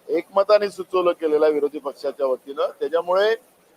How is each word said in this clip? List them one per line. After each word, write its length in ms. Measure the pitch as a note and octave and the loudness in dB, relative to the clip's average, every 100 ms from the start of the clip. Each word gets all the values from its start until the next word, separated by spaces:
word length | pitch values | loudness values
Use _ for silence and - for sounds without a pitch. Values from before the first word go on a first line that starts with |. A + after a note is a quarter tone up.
| - | -6
एकमताने 600 | D#3+ - G3 G3+ G#3 G3+ | -6 -2 -2 4 2 2
सुचवलं 420 | - F3+ F3+ F3 F3 | -6 -4 0 0 0
गेलेलं 240 | D#3+ D3+ | 0 2
आहे 100 | D#3 | 2
विरोधी 240 | D3 C#3+ D3 | 2 -2 -4
पक्षाच्या 480 | C#3 - C#3 C3+ C3+ | -10 -8 -8 -4 -2
वतीनं. 440 | B2+ C#3 C#3+ F3 - | -2 -6 -6 -6 -6
त्याच्यामुळे 540 | C#3+ E3 F3 F#3 G#3+ A3+ _ _ _ | -4 -2 0 2 2 -2 _ _ _